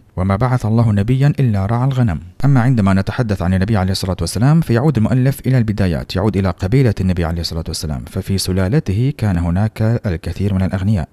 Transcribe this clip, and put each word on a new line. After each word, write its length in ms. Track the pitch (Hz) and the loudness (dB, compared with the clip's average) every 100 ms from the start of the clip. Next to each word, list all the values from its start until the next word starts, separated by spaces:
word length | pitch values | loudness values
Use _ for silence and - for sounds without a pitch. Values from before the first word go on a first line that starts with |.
| - - | -14 -4
وما 200 | 95 98 | -2 0
بعث 300 | 123 123 107 | 0 0 0
الله 260 | 113 117 | 2 2
نبيا 400 | 101 104 131 143 151 | 2 2 2 2 2
إلا 260 | 131 101 95 | 0 2 0
رعى 180 | 117 | 0
الغنم. 360 | 131 127 117 80 87 - | 0 2 0 0 -8 -2
أما 160 | 143 135 | 2 4
عندما 340 | 117 123 98 | 4 2 2
نتحدث 480 | 95 98 - 117 98 | 2 0 -2 -2 0
عن 120 | 87 | 0
النبي 220 | 95 95 110 | 0 0 0
عليه 160 | 92 | 0
الصلاة 240 | 95 95 87 | -2 -4 -4
والسلام، 400 | 82 95 127 160 | -4 0 2 2
فيعود 360 | - 117 151 127 | 2 2 2 2
المؤلف 440 | 107 127 127 135 131 | 0 2 0 0 0
إلى 120 | 127 | 0
البدايات، 580 | 107 101 95 76 - 95 | 0 0 0 0 -4 -2
يعود 200 | 107 95 | 0 0
إلى 140 | 95 | -2
قبيلة 440 | - 95 131 127 - | -2 0 2 2 2
النبي 240 | 92 90 | -2 0
عليه 160 | 82 85 | -2 -2
الصلاة 240 | 80 82 82 | -4 -6 -8
والسلام، 340 | 78 78 69 64 | -8 -6 -8 -6
ففي 320 | 95 - 95 | -8 -4 -4
سلالته 760 | - 92 92 147 123 98 131 - | -2 0 0 0 0 -2 -2 0
كان 200 | 107 85 | -2 0
هناك 640 | 85 87 110 - 110 117 107 | 0 0 -2 0 0 0 -2
الكثير 480 | 80 - - 98 | -4 -6 -4 -2
من 80 | 95 | 0
الأغنياء، 460 | 92 92 95 107 69 | 0 -2 0 0 -2